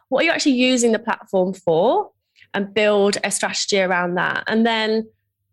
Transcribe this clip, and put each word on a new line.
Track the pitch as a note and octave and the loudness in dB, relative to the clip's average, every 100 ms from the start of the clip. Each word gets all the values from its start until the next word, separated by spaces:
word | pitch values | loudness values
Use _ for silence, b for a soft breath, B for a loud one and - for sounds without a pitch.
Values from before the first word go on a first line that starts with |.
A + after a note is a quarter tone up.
| - | -4
What | C4 | 0
are | D#4+ | 0
you | |
actually | - D4 | 0 0
using | B3 B3+ B3+ A#3 | 2 2 2 2
the | A3 | 0
platform | A3+ - - F#3+ F#3 | -2 -8 -4 -2 -2
for? | F#3+ - D#3+ G#3+ F#4 G4+ _ _ b _ G3+ | -2 -2 2 2 0 -2 _ _ b _ -8
And | G3+ | -4
build | G#3 G#3 G#3 G3+ G3+ | 0 2 4 2 0
a | G3+ | -4
strategy | - G3 - - G3+ | -4 -4 -4 -2 0
around | F#3 F3+ F3+ F3 | 0 0 -2 -2
that. | D#3+ - - | -2 -4 -2
And | A3 A3+ | 0 2
then | A3+ A3 A3 A3 _ _ _ _ | 0 -2 -2 -6 _ _ _ _